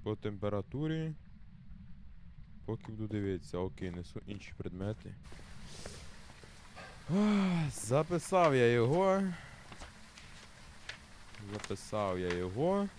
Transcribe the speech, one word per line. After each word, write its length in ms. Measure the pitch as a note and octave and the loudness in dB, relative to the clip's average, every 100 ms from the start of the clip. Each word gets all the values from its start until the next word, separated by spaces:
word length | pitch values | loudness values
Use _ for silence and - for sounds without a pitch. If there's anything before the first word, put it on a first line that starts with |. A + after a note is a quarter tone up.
По 140 | G#2+ G#2+ | 0 0
температурі. 960 | G#2+ G#2 G#2 G2+ - B2+ D#3 D#3+ D#3+ D3+ - - - - - - - - - - - - - - | -2 0 0 0 0 -2 0 0 -2 -4 -12 -14 -14 -14 -12 -12 -10 -12 -12 -12 -12 -12 -14 -10
Поки 280 | - A2+ - | -4 -4 -4
буду 160 | G#2+ A2 | -4 0
дивитися. 500 | G#2+ G2 F2+ - F2 | 0 2 0 -2 -2
Окей, 320 | F#2 - F#2 | -2 -2 -4
несу 300 | F2 E2+ A2+ - | -4 -6 -8 -8
інші 260 | G2+ - - | -10 -10 -8
предмети. 580 | - F2+ G2+ A2 F#2+ F#2+ - - - - - - - - - - - - - - - - - - - F3+ | -6 -4 -4 -4 -8 -12 -12 -12 -12 -12 -10 -10 -10 -10 -12 -12 -14 -16 -16 -18 -16 -14 -14 -12 0 4
Ах, 540 | G#3+ G3+ F#3+ F3 D3+ | 6 6 6 4 2
записав 880 | - G#2+ C3+ D#3+ F3 - F#3 E3 C3 | -2 2 2 4 0 4 6 8 10
я 160 | A#2 | 8
його. 500 | A#2+ A#2 E3 F#3+ F#3+ G3 E3+ - - - - - - - - - - - - - - - - - - - - G2+ | 8 6 6 6 6 2 -2 -10 -16 -16 -14 -14 -14 -18 -16 -16 -16 -16 -18 -16 -14 -12 -14 -16 -18 -16 -14 -8
Записав 640 | G#2 - G2 - G#2+ G2 F#2 | -8 -4 -6 -2 0 2 2
я 160 | F2+ | 2
його. 540 | F2 F#2 G2+ E3 G3 G3+ | 0 0 2 2 4 0